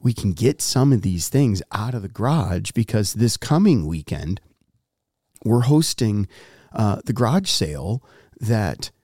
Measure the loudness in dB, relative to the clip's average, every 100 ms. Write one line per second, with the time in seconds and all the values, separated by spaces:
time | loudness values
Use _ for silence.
0 | 0 0 -2 2 0 0 -2 2 4 4
1 | 2 -4 -2 0 2 0 -4 -6 -6 -6
2 | -8 -4 0 0 0 -2 -4 -4 -2 0
3 | -2 0 0 0 0 2 4 4 0 -6
4 | -6 -6 -6 -8 _ _ _ _ _ _
5 | _ _ _ _ 0 2 4 4 2 0
6 | 0 0 -2 -8 -20 -20 _ -2 0 0
7 | -4 0 2 2 0 -2 -2 -4 -6 -6
8 | _ -20 _ -10 -2 0 0 -4 -10 _